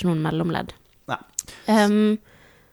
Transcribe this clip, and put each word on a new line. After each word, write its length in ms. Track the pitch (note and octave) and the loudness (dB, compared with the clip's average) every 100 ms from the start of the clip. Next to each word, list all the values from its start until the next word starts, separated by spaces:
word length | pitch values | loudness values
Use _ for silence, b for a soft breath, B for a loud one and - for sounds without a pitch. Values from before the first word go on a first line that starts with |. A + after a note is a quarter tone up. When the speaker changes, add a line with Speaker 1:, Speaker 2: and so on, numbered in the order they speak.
Speaker 1:
ikke 60 | F3+ | 0
noen 100 | D#3+ | -2
mellomledd. 500 | D#3 D#3+ E3+ C3+ - - _ _ - | -2 -2 -4 -4 -8 -14 _ _ -10
Speaker 2:
Nei. 80 | A#2+ - - B B - | -10 -10 -14 B B 0
Speaker 1:
Ehm, 500 | G#3+ G#3 G#3 G#3+ G#3+ b b b b b | 2 4 4 2 0 b b b b b